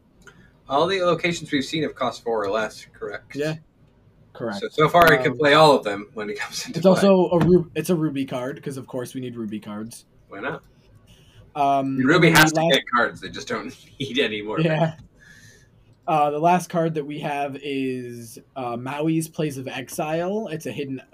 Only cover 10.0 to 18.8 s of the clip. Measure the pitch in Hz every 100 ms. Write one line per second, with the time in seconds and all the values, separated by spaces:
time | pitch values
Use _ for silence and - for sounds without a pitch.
10 | _ _ _ 98 127 160 _ _ _ _
11 | _ _ _ - - 147 139 139 135 131
12 | 131 165 - 160 156 156 135 131 - 117
13 | 110 - 92 - - 113 101 - - -
14 | 104 120 117 107 104 107 160 156 160 -
15 | - _ - - - - _ _ _ _
16 | - 156 147 147 165 180 175 180 165 160
17 | 143 147 160 143 143 135 147 135 131 127
18 | 123 120 113 - - 139 123 120